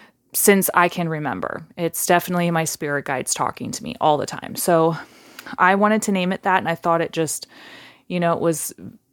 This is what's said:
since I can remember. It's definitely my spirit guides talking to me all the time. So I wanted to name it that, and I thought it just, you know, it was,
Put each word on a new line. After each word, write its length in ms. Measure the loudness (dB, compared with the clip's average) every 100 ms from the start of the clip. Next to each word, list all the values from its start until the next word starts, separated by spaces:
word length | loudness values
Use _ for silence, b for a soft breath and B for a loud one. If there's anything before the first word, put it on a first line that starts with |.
| B B _
since 380 | 0 4 4 4
I 160 | 2 2
can 220 | 0 -4
remember. 560 | -4 -4 -4 -6 -8 -12 -6
It's 300 | -6 -2 2
definitely 440 | 2 2 -2 0
my 140 | 0
spirit 400 | -2 -4 -4 -4
guides 300 | -4 -4 -4
talking 380 | -2 -4 -4 -8
to 120 | -8
me 100 | -10 0
all 160 | 2 2
the 80 |
time. 320 | 0 -8 -10 -4
So 400 | 2 4 4 0 B B B B B B
I 200 | 4 4
wanted 260 | 4 2
to 100 | 0
name 200 | 0 0
it 100 | -2
that, 160 | 0 2
and 100 | 0
I 60 |
thought 260 | -2 0 0
it 100 | 0
just, 360 | -2 -4 -4 -12 B B B B B B
you 140 | -2
know, 140 | 0
it 60 | 2
was, 340 | 0 -2 -6 -12 -18 -20 _